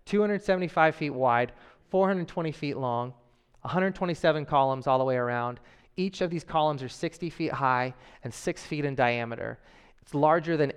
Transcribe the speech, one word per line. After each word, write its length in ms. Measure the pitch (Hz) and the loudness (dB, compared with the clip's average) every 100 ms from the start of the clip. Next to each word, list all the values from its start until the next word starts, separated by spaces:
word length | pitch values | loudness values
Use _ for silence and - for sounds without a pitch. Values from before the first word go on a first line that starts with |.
two 160 | - 202 | -2 0
hundred 220 | 208 196 | 0 0
seventy-five 540 | 202 185 175 170 160 - | 0 0 0 2 2 2
feet 140 | 147 | -4
wide, 420 | 127 131 117 123 - - - _ | 0 2 4 2 -4 -20 -20 _
four 180 | 190 190 | 2 2
hundred 180 | 190 165 | 0 -4
twenty 240 | - 160 | -4 -6
feet 260 | - 143 135 | -4 -6 -4
long, 380 | 127 120 123 127 _ _ _ _ | -4 -4 -6 -12 _ _ _ _
a 60 | 117 | -4
hundred 260 | 175 190 | 0 0
twenty-seven 520 | 185 180 160 165 156 139 | -2 -4 0 2 2 2
columns 420 | 143 135 131 135 | 2 2 2 2
all 100 | 131 | 2
the 60 | |
way 120 | 131 127 | 2 0
around. 440 | 123 120 120 123 - - _ - | 0 -2 -4 -6 -16 -20 _ -4
Each 240 | 190 - | -4 -2
of 100 | 180 | -4
these 120 | 170 | -4
columns 400 | - 160 151 143 | -2 0 2 0
are 60 | 127 | -6
sixty 420 | - 165 - 170 | -6 -6 -6 -8
feet 220 | - 156 | -4 -4
high 420 | 127 135 127 127 131 - - | 0 0 2 -2 -6 -20 -14
and 100 | 120 | -14
six 300 | - - 165 | -6 -6 -6
feet 200 | - 151 | -6 -4
in 120 | 143 131 | -2 2
diameter. 640 | 123 120 117 117 113 117 - - - _ | 2 2 -4 -6 -8 -10 -16 -20 -20 _
It's 120 | - | -6
larger 420 | 147 151 170 160 160 | 2 4 4 2 0
than 160 | 139 | 0